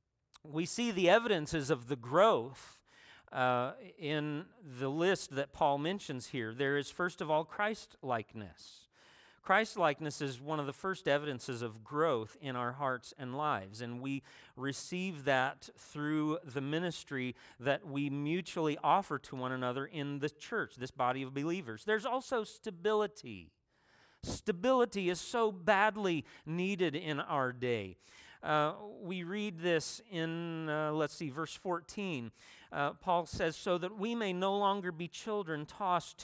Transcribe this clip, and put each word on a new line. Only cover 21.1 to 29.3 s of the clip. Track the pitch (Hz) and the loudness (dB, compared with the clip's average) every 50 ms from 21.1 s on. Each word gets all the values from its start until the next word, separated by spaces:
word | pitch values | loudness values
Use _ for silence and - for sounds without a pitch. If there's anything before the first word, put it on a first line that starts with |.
| 127 135 135 | 2 0 -2
of | 131 135 | -6 -4
believers. | 139 143 165 170 190 160 117 110 110 - | -4 -2 -2 -2 -2 -4 -8 -10 -8 -2
There's | 202 214 220 196 | 0 0 0 0
also | 262 240 262 247 - 269 233 214 | 0 -2 -2 -2 -2 -2 -2 -2
stability. | - - - - 220 185 170 170 208 214 214 214 202 208 - - 127 107 92 82 - _ _ _ _ _ _ _ _ _ _ - _ _ _ - | -4 -8 -10 -10 -10 -8 -2 0 2 4 4 2 0 -2 -8 -14 -12 -12 -12 -12 -16 _ _ _ _ _ _ _ _ _ _ -20 _ _ _ -8
Stability | - - - - - 180 170 180 254 262 254 240 208 - 196 185 175 | -8 -8 -6 -2 -2 -2 0 4 4 6 6 6 4 2 0 0 0
is | 180 165 | 0 0
so | - - - 240 226 214 | -2 -2 2 2 2 2
badly | 196 180 170 156 208 190 202 220 202 214 202 190 170 151 - - - - - | 2 0 2 4 6 6 6 4 4 2 2 2 2 2 0 -4 -12 -16 -8
needed | 151 160 175 185 190 202 175 185 160 139 | -4 -2 0 0 0 2 2 2 2 2
in | 156 - 156 151 143 | 0 -2 -2 -2 -2
our | 165 - 160 143 131 127 | -2 0 0 2 2 0
day. | 123 123 123 123 120 110 98 95 87 _ _ - - - - - - - | 0 -2 0 0 0 0 0 -6 -10 _ _ -20 -20 -20 -20 -20 -20 -10
Uh, | - - 151 151 151 151 - - 208 208 220 262 | -2 2 2 4 4 2 0 -4 -10 -12 -12 -10
we | 226 170 190 185 170 | -8 -6 -4 -4 -4
read | 165 | -4